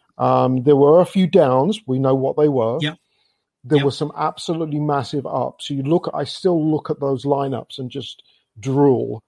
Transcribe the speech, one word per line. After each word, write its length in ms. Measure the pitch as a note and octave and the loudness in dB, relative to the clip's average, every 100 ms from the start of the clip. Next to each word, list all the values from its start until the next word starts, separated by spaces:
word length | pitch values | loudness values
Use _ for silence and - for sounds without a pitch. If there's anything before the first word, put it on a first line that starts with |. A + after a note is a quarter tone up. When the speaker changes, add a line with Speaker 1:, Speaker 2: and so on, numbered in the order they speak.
| _ _ | _ _
Speaker 1:
Um, 460 | B2+ B2+ B2+ B2+ | 0 2 2 0
there 120 | B2 C#3+ | 4 6
were 240 | C#3+ D#3+ | 6 6
a 60 | F3 | 4
few 200 | G3 F#3 | 2 2
downs. 540 | F#3+ C#3+ B2+ D3+ G#3+ - | 4 4 2 0 -2 -4
We 100 | C3 | -2
know 160 | C3+ | 0
what 220 | C3+ C3 - | 0 0 2
they 140 | D3+ | 2
were. 280 | C3+ A2+ C3 | 2 0 -2
Speaker 2:
Yeah. 140 | D3+ E3+ _ _ _ _ _ _ | -6 -8 _ _ _ _ _ _
Speaker 1:
There 140 | B2 D3 | 0 2
Speaker 2:
Yeah. 80 | C#3 | 2
Speaker 1:
were 60 | |
some 200 | C3 D3 - | -2 -8 -4
absolutely 640 | D#3 E3 - E3 D#3+ D3 | -6 -6 -8 -6 -4 -4
massive 460 | D3 C#3+ C3 D3 B2+ | -2 -2 -4 -6 -6
ups. 440 | C#3 B2 - - | -4 -6 -8 -10
You 120 | C#3+ | -6
look, 280 | C3+ E3+ - | 0 0 -2
I 120 | D3+ D3 | -6 -8
still 440 | - F#3+ E3+ D#3 | -4 -2 0 0
look 200 | D3+ - | -2 -4
at 100 | D3+ | -6
those 240 | C#3 C3+ | -2 -4
lineups 560 | C#3 C#3 C#3 B2 - - | -2 -2 -2 -6 -10 -12
and 100 | B2 | -12
just 320 | C3+ - - _ _ _ - | -10 -12 -16 _ _ _ -12
drool 640 | A2 C3+ C#3 A#2+ A#2 A2+ | -4 2 4 4 0 -8